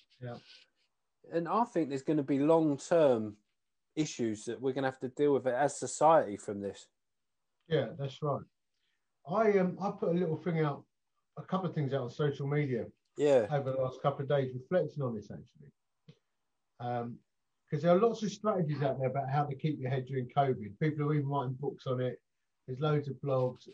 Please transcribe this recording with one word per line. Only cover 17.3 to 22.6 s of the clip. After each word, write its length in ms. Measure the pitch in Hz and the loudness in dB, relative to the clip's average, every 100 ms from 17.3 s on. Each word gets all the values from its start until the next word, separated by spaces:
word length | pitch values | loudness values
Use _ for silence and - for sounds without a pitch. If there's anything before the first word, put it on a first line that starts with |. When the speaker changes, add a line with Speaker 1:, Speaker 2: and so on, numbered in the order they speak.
| _ _ _ - | _ _ _ -8
Speaker 1:
'cause 100 | 151 | -2
there 140 | 165 180 | 4 6
are 40 | |
lots 220 | 233 - | 4 2
of 100 | 208 | -6
strategies 520 | - 214 196 151 135 | -4 -2 0 0 0
out 160 | 139 131 | -2 0
there 100 | 131 | -2
about 200 | 139 131 | -2 -2
how 160 | 147 139 | 0 -2
to 100 | 131 | -2
keep 240 | 156 131 | -4 -2
your 100 | 127 | -2
head 160 | 135 127 | -4 -2
during 240 | 135 123 | -4 -2
covid. 480 | - 139 110 104 - | 0 2 0 -4 -2
People 300 | 156 147 147 | -2 0 0
are 60 | 151 | 0
even 120 | 139 | 0
writing 260 | 143 127 131 | -2 -2 -4
books 320 | 143 - 135 | -6 -6 -4
on 120 | 127 | -2
it. 200 | 127 - _ _ _ _ | -2 -4 _ _ _ _